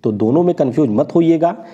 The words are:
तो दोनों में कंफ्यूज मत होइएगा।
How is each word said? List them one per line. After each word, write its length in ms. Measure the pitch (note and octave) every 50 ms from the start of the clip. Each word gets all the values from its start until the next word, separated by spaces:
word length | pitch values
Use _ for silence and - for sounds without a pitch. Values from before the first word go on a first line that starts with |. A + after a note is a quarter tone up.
| -
तो 80 | A#2+ G#2+
दोनों 280 | G2 G#2+ A2 C3 E3
में 120 | F3 F3+ E3+
कंफ्यूज 360 | - D3 B2+ A#2 D#3 D3+ A#2+
मत 240 | G#2 C3+ D3+ D3 -
होइएगा। 420 | E3+ E3 E3 E3 D#3 E3 E3+ - - - -